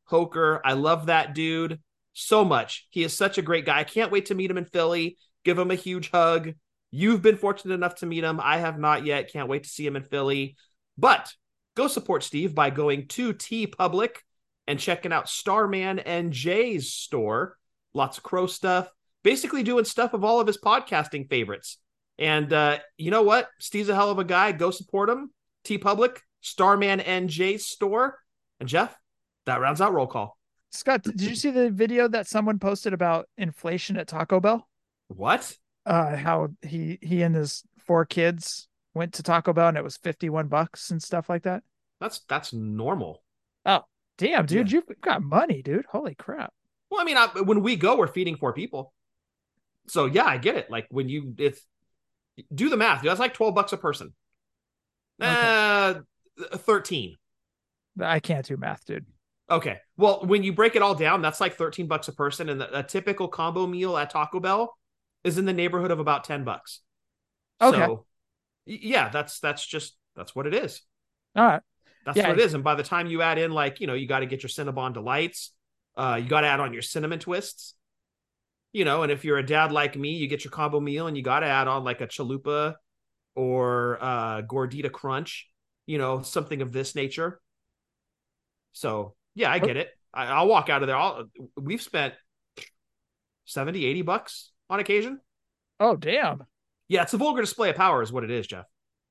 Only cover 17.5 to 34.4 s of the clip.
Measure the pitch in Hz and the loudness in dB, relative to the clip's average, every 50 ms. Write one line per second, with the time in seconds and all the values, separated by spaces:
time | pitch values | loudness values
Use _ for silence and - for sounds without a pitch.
17.5 | - _ _ _ _ _ _ _ - 139 135 131 - - - - 185 185 180 180 | -8 _ _ _ _ _ _ _ -2 -2 -2 -2 -2 -12 -8 -4 -2 0 0 -2
18.5 | - - - 185 180 180 180 - _ _ _ _ _ _ - 208 269 262 - - | -4 -4 0 0 2 0 0 -4 _ _ _ _ _ _ 4 4 4 4 -2 -4
19.5 | 311 269 214 226 247 240 214 - - 233 247 240 233 202 202 214 233 240 220 214 | -2 -2 0 2 2 2 2 0 0 0 0 0 0 0 2 4 4 4 4 2
20.5 | 202 - - 208 226 247 - - 185 151 143 - 156 143 135 - 139 120 110 98 | 0 0 2 2 2 2 0 0 0 0 0 0 -6 -10 -6 -2 0 -2 0 -2
21.5 | 98 - - - - _ _ _ _ _ _ _ _ - 156 156 151 151 151 143 | -6 -10 -12 -18 -18 _ _ _ _ _ _ _ _ -2 0 0 2 2 2 2
22.5 | 160 151 151 147 147 147 - - _ - 156 170 208 220 214 208 220 247 - - | 4 4 4 4 2 0 -4 -14 _ -8 -4 0 2 4 6 6 6 4 2 -2
23.5 | _ - - - - 208 208 202 196 196 202 208 202 190 185 170 - 180 202 214 | _ -14 -12 -6 -4 -2 0 0 2 2 2 2 2 -2 0 2 4 4 4 4
24.5 | 175 151 170 185 185 - - - - 196 202 220 240 269 285 - _ _ _ _ | 2 0 0 -2 -2 -4 -10 -4 -2 0 2 2 0 -2 -4 -12 _ _ _ _
25.5 | _ _ - - 208 196 - 202 202 208 240 247 247 - _ _ _ _ - - | _ _ -6 -6 -4 0 0 0 2 4 2 2 2 -4 _ _ _ _ -14 -12
26.5 | - - 185 196 202 202 202 196 196 190 - 175 185 185 180 170 151 165 185 190 | 0 4 6 6 6 6 4 2 2 0 0 0 0 0 0 -2 -2 0 0 0
27.5 | 208 208 - - - - 208 196 208 233 262 269 269 - _ _ _ _ _ _ | 0 -2 -6 -10 -6 -4 -2 0 2 2 0 0 -2 -8 _ _ _ _ _ _
28.5 | _ - 123 120 143 175 226 240 - _ _ _ _ _ _ _ _ _ - 131 | _ -12 -8 0 2 2 0 0 -4 _ _ _ _ _ _ _ _ _ -4 -2
29.5 | 127 123 131 139 151 156 190 214 185 151 131 123 - 120 104 107 - _ _ _ | -2 2 2 0 2 4 2 4 4 2 0 0 -2 -4 -6 -6 -8 _ _ _
30.5 | _ _ _ _ - - - 269 262 220 - 214 220 185 196 - 240 - - 285 | _ _ _ _ -14 -4 0 2 2 2 0 -4 -4 -2 -2 -2 -2 -2 -2 0
31.5 | 254 254 247 233 196 190 226 220 240 240 240 233 226 226 190 - - 214 208 214 | 4 4 4 4 4 2 2 2 4 2 2 2 2 -2 -4 -2 -2 0 0 2
32.5 | 214 190 196 196 202 190 - 208 190 170 180 170 165 165 - _ _ - 190 160 | 0 0 0 0 -2 0 -2 -4 -2 0 2 2 2 0 -2 _ _ -6 -6 -6
33.5 | 151 - - 170 175 175 - - 190 - - - 165 156 160 - 190 185 | -6 -6 -6 -4 -4 -4 -4 -4 -4 -4 -6 -6 -4 -4 0 2 2 4